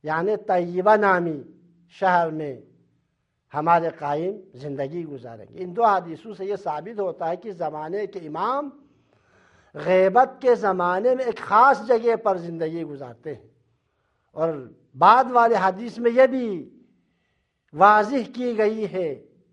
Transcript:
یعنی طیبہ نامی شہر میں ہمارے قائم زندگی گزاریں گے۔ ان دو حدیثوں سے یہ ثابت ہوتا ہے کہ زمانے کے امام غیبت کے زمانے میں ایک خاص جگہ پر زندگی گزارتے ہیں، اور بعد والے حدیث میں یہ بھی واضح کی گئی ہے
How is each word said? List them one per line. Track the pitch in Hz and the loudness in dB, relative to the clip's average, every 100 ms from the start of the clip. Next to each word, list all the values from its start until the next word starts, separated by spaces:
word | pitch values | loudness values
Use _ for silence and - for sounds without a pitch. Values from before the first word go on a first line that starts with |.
یعنی | 151 160 185 214 208 | -4 -2 -2 -2 0
طیبہ | 185 175 175 190 214 | 0 0 0 4 4
نامی | 202 185 170 147 123 - _ _ _ - | 4 2 0 -6 -12 -20 _ _ _ -2
شہر | 190 180 165 | 2 2 0
میں | 156 147 120 107 _ _ _ _ _ _ _ _ | -4 -8 -12 -18 _ _ _ _ _ _ _ _
ہمارے | 143 160 170 165 - | -4 2 2 2 -6
قائم | 143 147 175 208 - | -4 -4 -4 -8 -16
زندگی | 127 143 139 139 170 160 | -16 -12 -8 -6 -8 -10
گزاریں | 135 120 113 101 | -14 -16 -18 -20
گے۔ | - | -14
ان | 180 180 | -10 0
دو | 233 | 2
حدیثوں | 190 170 156 226 | 2 -2 -16 -16
سے | 185 190 | -12 -8
یہ | 202 | -8
ثابت | 185 151 170 220 | -6 -8 -10 -6
ہوتا | 190 160 165 | -6 -6 -6
ہے | 175 | -6
کہ | 220 | -10
زمانے | 175 160 151 156 196 196 | -8 -8 -8 -8 -8 -8
کے | 190 | -10
امام | 160 156 208 269 294 - _ _ _ _ _ _ _ _ _ 147 | -10 -4 -2 -2 -6 -14 _ _ _ _ _ _ _ _ _ -10
غیبت | 151 185 190 208 262 - | 0 2 4 4 2 0
کے | 254 226 | 0 2
زمانے | 202 185 175 180 233 254 | 2 0 0 0 0 0
میں | 247 | -4
ایک | - | -6
خاص | - 202 269 247 214 | 0 6 6 4 2
جگہ | 240 233 226 | 2 2 0
پر | 220 185 | 0 -2
زندگی | 170 165 160 170 | -6 -8 -6 -6
گزارتے | 156 143 127 113 160 123 | -10 -12 -16 -14 -14 -14
ہیں، | _ _ _ _ _ _ _ _ _ | _ _ _ _ _ _ _ _ _
اور | - 165 147 120 - _ 131 | -4 -4 -4 -12 -20 _ 4
بعد | 175 240 254 | 6 6 4
والے | 247 233 220 | 4 4 4
حدیث | 190 185 233 226 | 0 -2 -10 -2
میں | 240 | 0
یہ | 233 262 | 4 4
بھی | 262 233 180 131 _ _ _ _ _ _ _ _ _ _ | 2 -4 -6 -10 _ _ _ _ _ _ _ _ _ _
واضح | 147 196 214 208 269 185 240 | 4 6 6 2 -4 -4 -6
کی | 247 220 | -6 0
گئی | 214 220 208 | 0 0 -6
ہے | 180 170 123 - _ _ | -4 -6 -6 -14 _ _